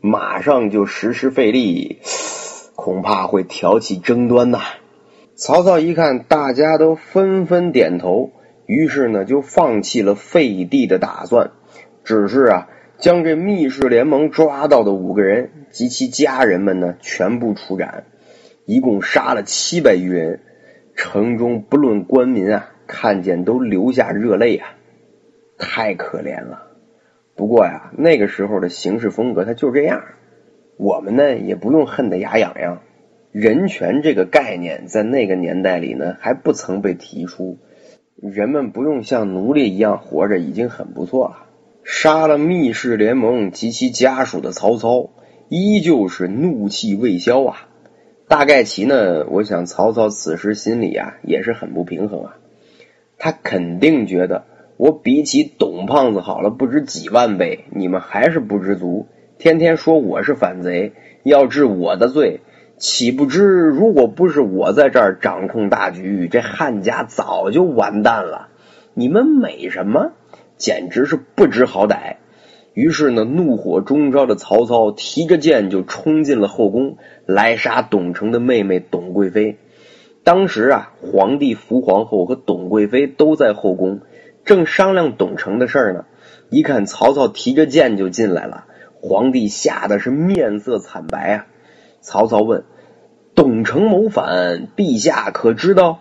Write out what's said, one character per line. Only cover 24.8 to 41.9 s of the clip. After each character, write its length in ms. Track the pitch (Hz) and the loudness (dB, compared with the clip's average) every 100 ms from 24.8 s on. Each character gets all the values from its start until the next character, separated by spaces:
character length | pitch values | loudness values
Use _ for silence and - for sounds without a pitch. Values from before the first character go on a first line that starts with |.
| _ _ _ _ _ _ _ _ | _ _ _ _ _ _ _ _
太 380 | - - 110 | -10 -4 -4
可 240 | 92 - - | -4 -8 -8
怜 240 | 73 - | -10 -10
了。 200 | 60 - - _ _ _ _ _ _ - | -12 -18 -20 _ _ _ _ _ _ -6
不 100 | 104 | 2
过 180 | 117 | 4
呀， 280 | 90 82 - - | 2 -2 -16 0
那 220 | 160 143 | 2 2
个 80 | 101 | 0
时 200 | - 101 | -2 -4
候 120 | 104 | -4
的 100 | 87 | -4
行 300 | - - 107 | -6 -6 -4
事 120 | 113 | -4
风 220 | - 120 | -4 -4
格 120 | 98 | -2
它 100 | 98 | -4
就 160 | 117 143 | -2 -2
这 120 | 127 | 0
样， 200 | 151 - - - _ _ _ _ _ _ | 0 -2 -8 -20 _ _ _ _ _ _
我 220 | 98 87 | -4 -4
们 160 | 98 | -2
呢， 220 | 117 143 117 | 0 2 0
也 180 | 98 | -4
不 160 | 95 98 | -6 0
用 160 | 156 131 | 2 0
恨 240 | - 123 | -2 -4
得 80 | 92 | -4
牙 180 | 104 110 | -2 -2
痒 160 | 95 - | -2 -4
痒。 200 | 87 87 _ _ _ _ _ | -8 -8 _ _ _ _ _
人 380 | 104 110 120 190 | -2 2 2 -2
权 340 | - 87 127 | -4 -2 0
这 120 | 151 | 0
个 100 | 104 | 0
概 320 | 92 151 127 92 | 2 0 0 -6
念 300 | 87 78 - | -8 -10 -6
在 160 | 110 | -4
那 240 | 107 135 104 | 0 0 0
个 80 | 92 | -2
年 260 | 85 87 | -2 -2
代 160 | 92 87 | 0 -2
里 160 | 80 | -4
呢， 220 | 60 80 - | -6 -6 -6
还 160 | 113 | -4
不 180 | 131 - | -4 -2
曾 300 | 139 - 95 | -4 -4 -4
被 120 | 101 | -4
提 320 | 87 - - 87 | -4 -10 -14 -14
出， 320 | - 92 - _ _ - - _ _ | -10 -12 -12 _ _ -20 -20 _ _
人 280 | 101 101 104 | -12 -4 -2
们 240 | 147 123 | -2 -4
不 100 | 104 | -4
用 220 | 143 143 | -4 -4
像 280 | 107 127 104 | -4 -2 -2
奴 200 | 92 104 | -4 0
隶 200 | 147 120 | 2 0
一 40 | 92 | 0
样 240 | 107 101 | 0 0
活 260 | - 76 98 | -4 -2 0
着 120 | 98 | -2
已 120 | 80 | -4
经 180 | 95 120 | -6 -6
很 200 | - - | -6 -16
不 120 | - 92 | -10 -4
错 220 | 131 123 | -2 -2
了。 160 | - - _ _ _ | -6 -20 _ _ _
杀 420 | - | -12